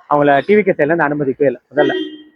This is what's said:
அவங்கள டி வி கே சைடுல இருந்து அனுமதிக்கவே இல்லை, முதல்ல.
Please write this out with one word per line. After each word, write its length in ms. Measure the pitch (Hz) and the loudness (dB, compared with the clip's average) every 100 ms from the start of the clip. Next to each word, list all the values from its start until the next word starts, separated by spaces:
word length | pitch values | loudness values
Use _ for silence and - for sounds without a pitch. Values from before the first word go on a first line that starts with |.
| - | -2
அவங்கள 320 | 147 143 139 135 | 0 2 2 2
டி 100 | 208 | 2
வி 60 | |
கே 100 | 185 | 2
சைடுல 240 | 165 147 170 | 0 0 0
இருந்து 80 | |
அனுமதிக்கவே 400 | 147 147 135 127 | -2 -2 -4 -2
இல்லை, 180 | 139 120 _ 139 | -2 -2 _ -2
முதல்ல. 160 | - - - - - | 0 -2 -6 -14 -20